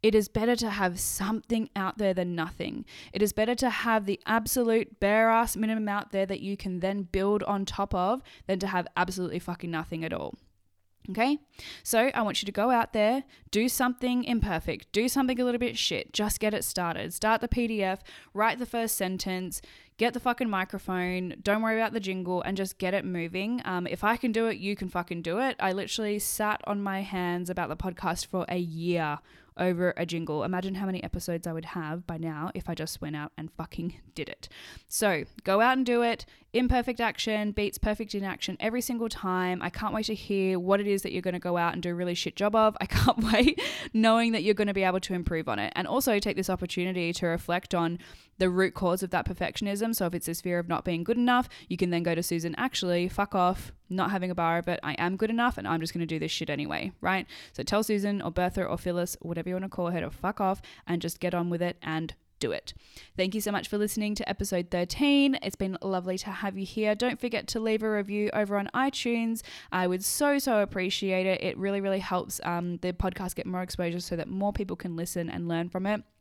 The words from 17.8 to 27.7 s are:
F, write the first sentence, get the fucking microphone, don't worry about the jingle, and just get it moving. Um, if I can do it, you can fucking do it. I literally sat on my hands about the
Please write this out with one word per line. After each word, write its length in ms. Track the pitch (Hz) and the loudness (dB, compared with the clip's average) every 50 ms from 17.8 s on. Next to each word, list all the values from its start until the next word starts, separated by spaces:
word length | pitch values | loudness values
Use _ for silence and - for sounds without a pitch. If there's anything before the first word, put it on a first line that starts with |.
| 196 | 0
F, 180 | 185 190 196 - - - - - - _ | 0 -2 -4 -6 -20 -20 -20 -20 -10 _
write 240 | 196 214 226 - | 2 2 2 2
the 80 | 247 247 | 0 -4
first 320 | - - 233 226 220 - | -4 -2 -2 -2 -2 0
sentence, 640 | - 190 185 190 185 - 190 185 180 185 175 180 - - - - - - _ _ - 220 | -2 -2 -2 -2 -2 -2 -2 -2 -4 -4 -6 -8 -10 -12 -14 -20 -20 -20 _ _ 0 0
get 100 | 240 233 | 0 0
the 60 | 247 | 0
fucking 300 | - 254 240 - 254 226 | 0 0 0 2 0 0
microphone, 840 | 202 190 190 - - 190 - - 185 180 180 180 180 185 180 180 - - - | 0 0 -2 -2 -6 -8 -4 -2 -2 0 0 0 -2 -2 -2 -4 -8 -2 2
don't 180 | 202 202 220 | 2 2 2
worry 180 | 220 220 220 220 | 2 2 2 2
about 140 | 226 214 220 | 2 0 0
the 60 | 226 | -2
jingle, 400 | 196 190 190 185 185 175 185 175 | -2 -2 -4 -4 -2 0 0 0
and 160 | - - 196 | 0 -2 -2
just 200 | 190 190 190 - | -2 -2 -4 -4
get 160 | _ 190 180 196 | _ -2 0 0
it 120 | 196 - | 0 0
moving. 560 | 190 180 175 165 165 180 185 196 220 247 247 - | 0 -2 -2 -2 -2 -2 -4 -2 -2 -2 -4 -2
Um, 240 | - 185 180 180 | -2 -2 -2 -2
if 160 | - - - 208 | -2 -4 0 2
I 140 | 208 233 | 2 2
can 160 | 233 - 240 214 | 2 0 0 2
do 140 | 226 226 | 2 2
it, 100 | 226 202 | 0 0
you 180 | 101 180 196 208 | -2 -2 -4 -4
can 140 | - 196 180 | -4 -4 -4
fucking 320 | - 175 175 - 175 170 | -4 -4 -4 -4 -6 -4
do 180 | 165 165 170 214 | -2 -2 0 0
it. 160 | 262 269 - - | 0 0 0 0
I 100 | - 190 | 0 0
literally 480 | 185 196 - 196 - - 220 208 208 208 | 0 -2 -2 -4 -4 -2 -2 -2 -2 -2
sat 400 | - - - - 214 208 208 - - | -2 -4 -2 -2 0 0 0 -2 -2
on 160 | - 202 202 202 | -4 -2 -2 -2
my 200 | 196 190 190 196 | -2 -2 -4 -4
hands 460 | 196 190 180 180 175 175 180 180 175 | -4 -4 -2 -2 0 -2 -2 -2 -4
about 200 | 180 180 175 | -4 -4 -2
the 80 | - | -4